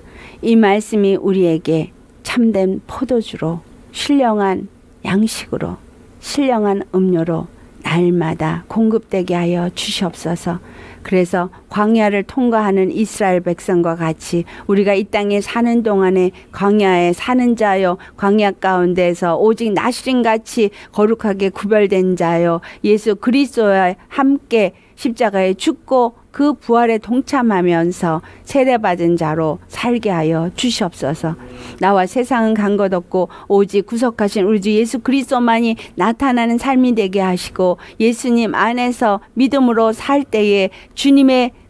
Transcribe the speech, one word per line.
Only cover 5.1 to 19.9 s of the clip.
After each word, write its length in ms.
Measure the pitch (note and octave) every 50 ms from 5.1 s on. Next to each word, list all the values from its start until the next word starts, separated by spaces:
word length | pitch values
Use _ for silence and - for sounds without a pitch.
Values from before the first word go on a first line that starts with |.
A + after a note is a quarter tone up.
| F3+ G3+ A3 A3 - - - - - - - - F3+ - - - - - - - - -
신령한 640 | - - - D4 C#4+ C4 A#3+ A3 G#3 G3+ G3 G3+ - - -
음료로 540 | F#3+ F#3+ F#3 F3+ E3 E3 F3 E3 E3 E3+ E3+ - - - - - - -
날마다 840 | - D#3 E3+ F3+ F3 F3 E3+ D#3 D#3+ D#3+ E3 D#3 D#3+ E3 E3+ -
공급되게 680 | - - G#3+ A3+ A3 A3 A3 - - - F#3+ F3+ F#3 F3
하여 360 | F3 F3 E3+ F3 E3+ F3 F3+ F3
주시옵소서. 840 | - - - - - G3 E3+ - - - D#3+ E3+ - - F3 E3 F3+ - - - - - - - - -
그래서 460 | - F#3+ F#3 F3+ F3 - F3+ F3 F#3 - - - -
광야를 540 | - G#3 G#3 G#3+ A3+ A3+ G#3+ G#3 G3+ G3+ G3
통과하는 680 | - - C4+ B3 A#3+ A3+ A3 G#3+ G3+ G3 F#3+ F#3+ F#3
이스라엘 480 | - - A3 - - - G#3+ F#3+ F3+ F3+
백성과 560 | F3+ F3+ E3+ - - - F#3+ F3 E3+ E3+ E3
같이 480 | E3+ E3 D#3+ D#3 - - - F3 E3+ E3+ - - - -
우리가 260 | - G3+ G3 G3+ G3+ G3+
이 120 | G3 G#3+
땅에 340 | - - G#3 G#3 G3+ G3+ G3+
사는 420 | G3 - - A#3+ A#3 A#3 A#3 A#3+
동안에 500 | A3 A3 G3+ G3 F#3+ F#3 F#3+ F#3 F3+ F3+ F3+ - - -
광야에 640 | - - F#3+ G3+ G#3 G#3+ G3+ F#3+ F#3 F3 F3 F3 F3
사는 420 | - - - B3+ B3+ B3 A#3+ A#3
자여, 420 | A3 A3 G3+ F#3+ F#3+ F#3+ F3+ F3+ F3 - - -
광야 340 | - G3+ G3 G3+ G#3+ G#3 G3
가운데서 840 | F#3 - - F#3+ F#3 F3+ F3+ F3+ F3 F#3 F3+ F3 F3 - F#3 E3+ E3
오직 340 | C3+ G3 A3 A3+ - A#3 A3
나시린같이 1000 | G3 E3 - B3